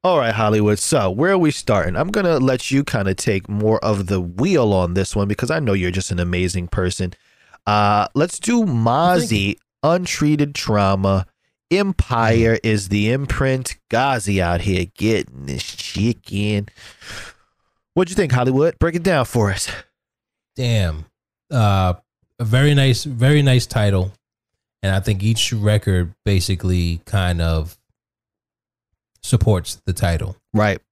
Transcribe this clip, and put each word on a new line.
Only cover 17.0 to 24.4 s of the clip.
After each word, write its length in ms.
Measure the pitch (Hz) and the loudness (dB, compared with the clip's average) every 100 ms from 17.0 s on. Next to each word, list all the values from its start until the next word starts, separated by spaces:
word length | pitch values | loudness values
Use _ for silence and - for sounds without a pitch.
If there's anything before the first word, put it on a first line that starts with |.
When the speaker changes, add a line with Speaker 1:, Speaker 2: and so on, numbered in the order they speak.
| - - - _ _ _ _ _ _ | -18 -16 -16 _ _ _ _ _ _
Speaker 1:
What'd 160 | - 180 | -2 -2
you 40 | 196 | 0
think, 160 | 165 | 0
Hollywood? 440 | 127 123 131 156 - | 2 2 2 0 0
Break 160 | 165 170 | -2 0
it 80 | |
down 220 | 175 160 120 | 0 0 0
for 260 | 120 101 | 0 0
us. 180 | 95 - - - _ _ _ _ _ _ - | -2 -6 -10 -18 _ _ _ _ _ _ -6
Speaker 2:
Damn. 500 | 120 113 87 78 80 _ _ _ _ | -2 0 0 -4 -12 _ _ _ _
Uh, 440 | 135 107 98 92 87 _ _ _ - | 0 2 4 2 -2 _ _ _ -8
a 40 | |
very 320 | 113 123 147 143 | 0 2 4 4
nice, 300 | 135 120 147 | 4 2 -2
very 360 | 120 131 147 | 0 4 4
nice 240 | 139 127 - | 4 2 2
title. 460 | 117 104 98 92 - _ _ | 0 2 2 0 -6 _ _